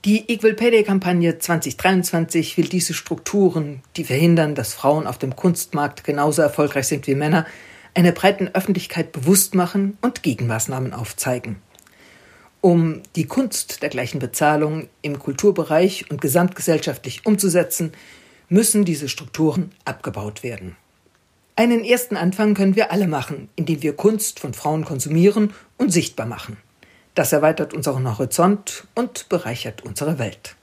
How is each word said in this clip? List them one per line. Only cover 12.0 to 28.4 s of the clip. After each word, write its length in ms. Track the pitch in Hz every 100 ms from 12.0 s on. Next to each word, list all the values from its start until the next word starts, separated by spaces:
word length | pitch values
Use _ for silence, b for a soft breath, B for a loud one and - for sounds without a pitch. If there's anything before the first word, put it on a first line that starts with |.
| b b b b b _
Um 420 | 190 170 160 156 - -
die 100 | 135
Kunst 560 | - 254 - - -
der 60 | -
gleichen 320 | 127 123 143
Bezahlung 680 | 131 - 151 151 151 160 - _
im 160 | 151 143
Kulturbereich 920 | - 139 208 180 160 156 190 196 -
und 120 | 143
gesamtgesellschaftlich 1080 | 147 135 180 - - 156 - 135 131 - -
umzusetzen, 640 | 208 196 170 165 - 160 B B B B B B
müssen 320 | 180 220 208
diese 240 | 185 151 143
Strukturen 640 | - 139 - 156 139 190 _ -
abgebaut 560 | - - 101 104 104
werden. 340 | 120 104 92 - _ _ _ _ _ _ _ -
Einen 280 | 233 233
ersten 320 | 220 240 - 185
Anfang 360 | 170 190 214
können 220 | 196 196 190
wir 160 | 214
alle 160 | 185 190
machen, 400 | 151 123 139 - -
indem 260 | 160 151
wir 120 | 151
Kunst 460 | 143 202 220 214 -
von 120 | 147
Frauen 320 | - 151 156
konsumieren 720 | 160 139 147 160 185 214 208 B B _
und 120 | 247
sichtbar 360 | 170 - - 120
machen. 320 | 110 - 110 _ _ b b b
Das 180 | - 147
erweitert 400 | 151 156 160 160
unseren 340 | - 147 131 127
Horizont 760 | 107 131 -